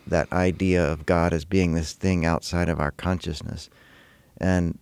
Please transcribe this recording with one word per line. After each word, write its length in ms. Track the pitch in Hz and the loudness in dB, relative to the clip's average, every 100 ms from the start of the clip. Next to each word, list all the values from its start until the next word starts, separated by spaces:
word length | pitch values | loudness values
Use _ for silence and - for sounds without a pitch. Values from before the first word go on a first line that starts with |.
| - | 0
that 240 | 85 - | -2 0
idea 580 | 90 92 85 92 90 76 | 0 0 2 2 4 2
of 160 | 78 76 | 0 0
God 280 | 87 85 | 2 2
as 100 | 85 | 0
being 300 | 78 95 90 | 0 0 2
this 180 | 82 78 | 0 -4
thing 340 | - 95 90 82 | -4 0 0 2
outside 440 | 82 - 87 85 | 0 -2 -2 0
of 100 | 76 | 0
our 120 | 73 | -2
consciousness. 800 | - 90 92 - 76 73 76 - _ - - - _ _ - | -2 -4 -4 -4 -8 -8 -12 -12 _ -20 -20 -20 _ _ -4
And 420 | 92 90 87 - | 2 2 2 -2